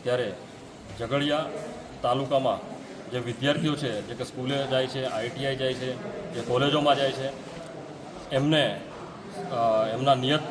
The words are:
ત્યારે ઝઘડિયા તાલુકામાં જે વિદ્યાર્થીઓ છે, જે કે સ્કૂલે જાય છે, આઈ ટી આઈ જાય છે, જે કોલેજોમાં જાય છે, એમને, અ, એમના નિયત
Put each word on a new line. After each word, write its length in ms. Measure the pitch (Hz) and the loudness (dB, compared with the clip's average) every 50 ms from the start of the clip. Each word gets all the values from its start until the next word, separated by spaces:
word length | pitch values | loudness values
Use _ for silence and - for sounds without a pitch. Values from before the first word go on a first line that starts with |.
| - | 0
ત્યારે 300 | 120 123 127 123 104 92 90 - - - - - - - - - - - - | 2 2 2 2 -2 -4 -8 -12 -14 -16 -16 -16 -16 -16 -16 -14 -14 -8 -6
ઝઘડિયા 460 | 120 113 131 143 143 147 147 151 156 151 - - - - - - - - - - | -4 0 2 2 2 4 2 2 0 -2 -4 -6 -8 -8 -10 -10 -12 -14 -12 -2
તાલુકામાં 580 | - 123 123 135 139 131 147 135 131 123 101 92 - - - - - - - - - - | 2 2 2 2 2 2 2 4 4 4 0 0 -2 -8 -12 -12 -12 -14 -14 -12 -12 -6
જે 80 | 123 127 | -4 -4
વિદ્યાર્થીઓ 560 | 120 120 120 - 131 139 147 - 165 156 147 | -4 -4 -4 0 2 2 2 4 2 0 0
છે, 260 | 135 147 127 110 104 | 0 0 -2 -2 -2
જે 120 | 98 - 120 | -6 -6 -6
કે 80 | 110 123 | -6 -6
સ્કૂલે 440 | - - - 127 127 143 139 139 131 | -6 -6 -6 -2 0 0 0 0 2
જાય 200 | 131 131 131 127 | 2 2 2 2
છે, 180 | 131 135 131 | 0 -2 -2
આઈ 240 | 127 - - 113 120 | -2 -2 -2 -2 -4
ટી 160 | - 135 135 | -4 -2 -2
આઈ 100 | 139 135 | -2 0
જાય 180 | 127 131 131 131 | 0 0 0 0
છે, 160 | 123 127 127 123 123 - - - - - - - | 0 -2 -4 -4 -4 -6 -8 -8 -8 -10 -6 -6
જે 80 | 123 113 - | -6 -2 0
કોલેજોમાં 480 | 123 127 139 143 143 151 143 147 139 | 2 4 4 4 4 4 6 6 6
જાય 160 | 135 139 135 | 6 4 0
છે, 160 | 131 131 135 139 - - - - - - - - - - - - - - - - - - - - | 0 0 -4 -6 -6 -8 -12 -12 -12 -12 -12 -12 -12 -12 -12 -12 -14 -14 -14 -14 -14 -12 -10 0
એમને, 480 | - 135 139 147 160 156 139 110 101 98 - - - - - - - - - - - - - - | 0 2 4 6 6 6 6 4 2 -2 -8 -12 -12 -12 -12 -12 -12 -12 -12 -12 -10 -8 -6 -4
અ, 80 | - 120 117 113 110 110 110 110 110 | -2 2 4 4 6 6 4 2 2
એમના 220 | 120 131 139 135 | 2 6 6 6
નિયત 240 | 127 127 131 147 156 151 - | 6 6 4 2 2 2 -2